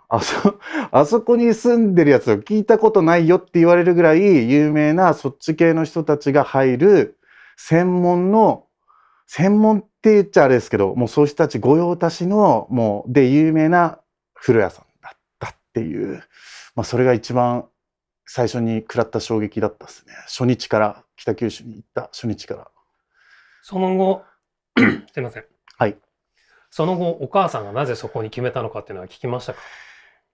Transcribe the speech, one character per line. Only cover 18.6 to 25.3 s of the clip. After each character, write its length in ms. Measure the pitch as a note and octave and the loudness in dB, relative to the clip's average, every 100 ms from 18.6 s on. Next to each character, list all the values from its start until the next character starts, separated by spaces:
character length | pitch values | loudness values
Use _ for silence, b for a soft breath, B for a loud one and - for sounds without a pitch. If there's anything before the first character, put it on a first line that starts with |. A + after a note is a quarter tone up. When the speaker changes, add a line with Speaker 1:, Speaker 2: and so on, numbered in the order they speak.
Speaker 1:
に 200 | A2+ A2+ | -4 -6
食 180 | A2 - | -6 -6
ら 60 | |
っ 60 | A2+ | -4
た 100 | A2+ | -6
衝 180 | - A2 | -6 -4
撃 200 | G#2+ - | -6 -4
だ 80 | G#2 | -6
っ 80 | - | -6
た 100 | - | -20
っ 20 | |
す 140 | - _ | -20 _
ね。 80 | - - | -20 -16
初 180 | - | -6
日 220 | B2 A#2 - | -4 -4 -4
か 140 | A2 | -2
ら、 240 | G#2+ G#2 _ _ | -2 -4 _ _
北 180 | - A2 | -10 -6
九 140 | A2+ | -6
州 120 | - | -8
に 120 | A#2 G#2+ | -16 -20
行 80 | |
っ 40 | - | -16
た 80 | - - | -14 -14
初 140 | - A#2+ | -10 -10
日 200 | G2 - | -10 -12
か 80 | |
ら。 140 | - - _ _ _ _ b b b b b | -16 -18 _ _ _ _ b b b b b
Speaker 2:
そ 160 | - F#3+ | -12 -6
の 160 | F#3 | -2
後、 300 | F#3 F#3+ F#3+ b b _ _ _ | 0 -2 -2 b b _ _ _
<clears throat> 380 | - A3+ - - | 0 0 0 -8
す 80 | - | -12
い 20 | |
ま 80 | A#2+ | -12